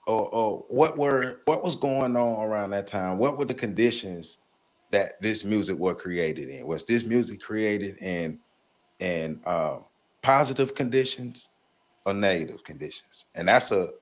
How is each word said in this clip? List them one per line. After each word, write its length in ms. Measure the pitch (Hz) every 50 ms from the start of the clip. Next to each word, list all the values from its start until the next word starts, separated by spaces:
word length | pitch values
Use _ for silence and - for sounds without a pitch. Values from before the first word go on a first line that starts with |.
| -
or, 220 | - 110 110 101 - 107
or 300 | 113 110 107 95 - - -
what 280 | 117 131 156 151 -
were, 440 | 147 143 143 135 127 123 127 123 - -
what 180 | 151 156 -
was 140 | - 180 143
going 400 | - 147 139 135 135 131 123 120
on 280 | 120 120 117 113 107 110
around 260 | 107 107 104 101 98
that 160 | 101 101 101
time? 320 | - - 98 92 92 92 98
What 180 | 120 143 143
were 80 | 139 139
the 100 | 120 127
conditions 840 | - 120 104 95 107 117 120 117 - - 95 90 85 80 - - - _ _ _ _ _ _ _ _ _ -
that 300 | - 101 95 - - -
this 240 | 95 110 107 104 101
music 340 | 101 110 104 95 95 92 76
were 160 | 90 92 85
created 540 | - - 87 87 87 82 78 78 76 71 65
in? 180 | 67 65 62
Was 180 | 76 80 78 -
this 200 | - 117 120 -
music 360 | 107 117 123 117 - 104 -
created 580 | - - 110 110 107 104 104 101 98 98 92 -
in, 420 | 104 95 87 85 85 80 78 - _ _ _ _ _ _ _ _ _ _ _ -
in, 420 | 92 90 87 82 80 78 78 78 -
uh, 340 | 87 90 82 78 76 67 65 - _ _ _ _ _ _ _
positive 520 | - 135 135 139 147 131 135 139 135 131 -
conditions 720 | - 135 120 120 131 131 131 - - 123 120 - - - - _ _ _ _ _ _ _ _ _ _ -
or 80 | 98 98
negative 500 | 101 101 98 92 85 78 78 - - -
conditions? 600 | - 76 71 76 - - - - _ - - - _ -
And 120 | 85 87
that's 240 | 95 113 127 - -
a, 200 | 110 95 90 80 - -